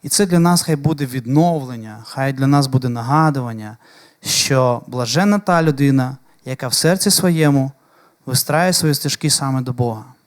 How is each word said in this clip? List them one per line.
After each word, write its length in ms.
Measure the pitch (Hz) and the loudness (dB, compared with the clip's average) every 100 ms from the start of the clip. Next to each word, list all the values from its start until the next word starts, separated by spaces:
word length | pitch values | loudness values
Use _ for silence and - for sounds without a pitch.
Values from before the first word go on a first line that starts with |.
І 60 | 156 | -4
це 180 | - 202 | 0 2
для 120 | 175 | 4
нас 240 | 170 175 | 4 2
хай 140 | - 151 | 0 -2
буде 300 | 143 151 139 | 0 -2 -4
відновлення, 920 | 127 117 143 170 160 131 120 110 107 | -6 0 2 2 0 -6 -12 -14 -16
хай 280 | 117 - 135 | -14 -4 -4
для 140 | 135 135 | 0 2
нас 200 | 143 135 | 4 2
буде 220 | 131 127 | 0 -2
нагадування, 880 | 120 117 147 160 139 123 113 107 110 _ - - _ | -6 0 2 2 0 -6 -10 -12 -16 _ -20 -20 _
що 600 | - - - 135 127 120 - | -6 -4 0 2 2 0 -4
блаженна 520 | 123 120 131 202 208 | -6 -2 0 2 2
та 240 | 202 175 | 2 2
людина, 540 | 160 139 143 135 127 131 _ _ | 2 2 2 2 0 -6 _ _
яка 240 | - 131 127 | -12 -8 -4
в 60 | |
серці 360 | - 160 185 208 | 0 2 2 2
своєму 640 | - 185 160 156 139 135 - _ _ _ _ - | 2 2 2 4 2 0 -6 _ _ _ _ -6
вистрає 460 | 131 - 151 180 | -4 -2 0 2
свої 220 | 175 160 | 2 0
стежки 360 | 143 147 - 151 | 0 -2 -4 -2
саме 300 | - 139 135 | -2 -2 -4
до 120 | 127 | -4
Бога. 320 | 123 120 110 110 _ | -2 -2 -4 -12 _